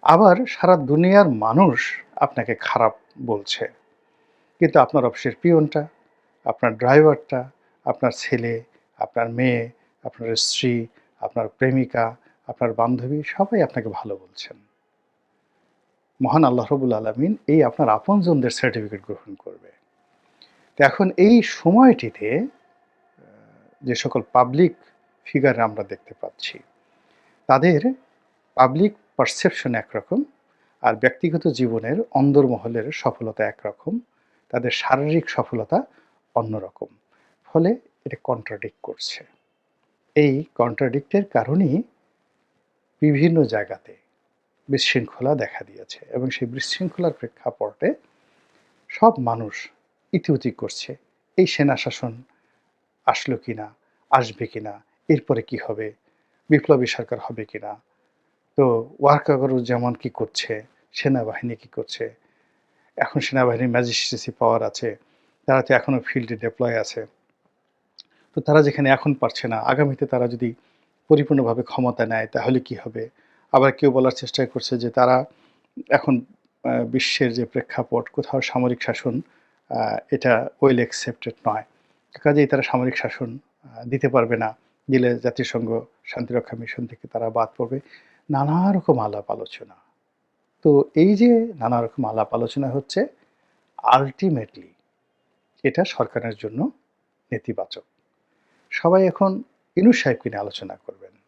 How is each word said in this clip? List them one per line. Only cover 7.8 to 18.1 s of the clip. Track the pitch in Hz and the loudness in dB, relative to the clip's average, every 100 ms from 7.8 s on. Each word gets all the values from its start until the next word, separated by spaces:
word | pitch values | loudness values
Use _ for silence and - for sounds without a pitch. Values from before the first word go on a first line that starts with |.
| - | -8
আপনার | 127 127 - | -2 -2 -4
ছেলে, | - 123 117 113 117 _ _ _ | -6 -4 -4 -8 -10 _ _ _
আপনার | - - 117 | -8 -4 -6
মেয়ে, | 117 127 120 117 _ _ _ | -2 0 0 -4 _ _ _
আপনার | 120 - 113 113 | -16 -10 -6 -4
স্ত্রী, | - - 131 120 113 _ _ _ | -4 -2 -2 -2 -4 _ _ _
আপনার | 104 - 110 | -8 -6 -8
প্রেমিকা, | _ 131 131 127 123 113 123 _ _ _ | _ 0 0 -2 -2 -4 -6 _ _ _
আপনার | 117 120 | -4 -4
বান্ধবী | 110 117 123 123 147 151 | 0 0 0 -4 -6 -6
সবাই | - 196 220 | -4 -2 0
আপনাকে | 151 - 110 | -2 -2 -8
ভালো | 98 110 98 | -10 -10 -12
বলছেন। | - - - - _ _ _ _ _ _ _ _ _ _ _ _ _ _ _ _ | -14 -20 -20 -20 _ _ _ _ _ _ _ _ _ _ _ _ _ _ _ _
মহান | 131 160 | 0 4
আল্লাহ | 151 123 113 | 4 2 0
রব্বুল | 139 131 | -2 0
আলামিন | 110 110 110 160 214 - | -2 -2 -2 -2 -2 2
এই | 156 | 4
আপনার | 127 - 120 | 4 2 0
আপনজনদের | 107 - | 0 2